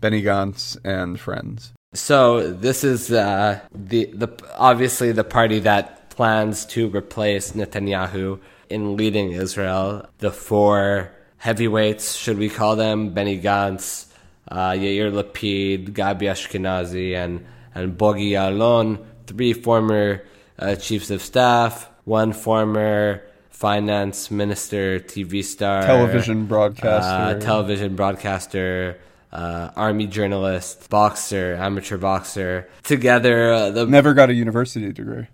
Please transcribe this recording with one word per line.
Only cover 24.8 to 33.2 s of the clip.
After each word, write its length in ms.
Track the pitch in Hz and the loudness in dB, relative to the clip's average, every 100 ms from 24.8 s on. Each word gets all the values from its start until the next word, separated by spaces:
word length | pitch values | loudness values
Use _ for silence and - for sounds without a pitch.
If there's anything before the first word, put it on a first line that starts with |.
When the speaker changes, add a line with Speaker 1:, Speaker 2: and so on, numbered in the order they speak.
| 98 95 | -2 -2
Speaker 2:
T 240 | 90 - | -6 -10
V 180 | 92 98 | -6 -4
star, 400 | 95 - 101 98 95 | -6 -4 -2 0 4
Speaker 1:
Television 580 | 131 117 117 113 110 | 4 4 2 0 -2
broadcaster. 920 | 107 107 104 107 117 107 92 92 92 104 | 0 2 2 0 0 2 2 0 0 -2
Speaker 2:
uh, 20 | |
television 560 | 107 110 98 101 101 95 | 0 0 0 -2 -2 -2
broadcaster, 1000 | 98 92 104 95 - 98 92 92 92 87 - _ _ | -2 -2 -4 -4 -4 -4 -2 -2 -4 -8 -18 _ _
uh, 380 | 85 85 85 85 | -10 -8 -6 -8
army 320 | - 107 107 107 | -2 -2 0 -2
journalist, 840 | 95 101 98 95 92 - - - | -2 -2 0 -2 -2 -6 -16 -2
boxer, 680 | 104 104 - - 101 92 87 | 0 0 -4 -6 -4 -4 -4
amateur 380 | 95 101 95 98 | -4 -4 -6 -6
boxer. 720 | 98 95 - - 92 90 87 - | -2 -2 -4 -8 -6 -6 -8 -18
Together, 680 | - 147 123 123 | -2 0 4 4